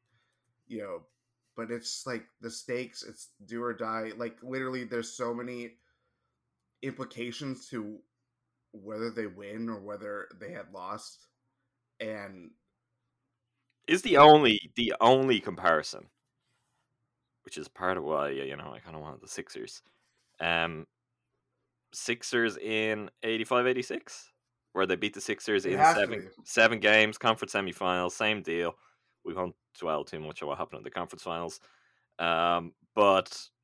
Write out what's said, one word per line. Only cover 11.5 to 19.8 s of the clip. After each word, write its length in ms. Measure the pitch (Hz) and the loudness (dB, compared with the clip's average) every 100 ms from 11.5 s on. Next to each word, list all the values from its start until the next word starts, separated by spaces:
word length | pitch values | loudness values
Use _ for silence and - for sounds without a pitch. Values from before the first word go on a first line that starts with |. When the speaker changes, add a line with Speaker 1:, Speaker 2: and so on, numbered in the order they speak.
| _ _ _ _ - | _ _ _ _ -12
Speaker 1:
and 500 | 110 107 98 95 85 _ _ _ _ _ _ _ _ _ _ _ _ _ - | -10 -8 -12 -16 -20 _ _ _ _ _ _ _ _ _ _ _ _ _ 0
Speaker 2:
Is 140 | 180 | 0
the 160 | 240 143 | 4 10
only, 540 | 151 151 127 107 - - | 12 12 10 4 -2 -4
the 200 | 113 - | -2 6
only 400 | 117 131 131 110 | 6 8 6 0
comparison, 680 | 104 85 90 80 - - - _ _ _ _ _ _ _ _ _ _ _ _ _ - | -2 0 2 2 0 -12 -16 _ _ _ _ _ _ _ _ _ _ _ _ _ -14
which 120 | - | -12
is 120 | 73 | -12
part 260 | - 92 90 | -4 -2 0
of 80 | |
why, 280 | 73 76 71 | 0 0 0
you 260 | 69 67 69 | -4 -6 -8
know, 160 | - | -12
I 60 | 55 | -14
kinda 200 | 87 78 | -14 -14
wanted 220 | 76 65 | -12 -16
the 80 | - | -14
Sixers. 520 | - - - 55 - | -14 -12 -12 -14 -16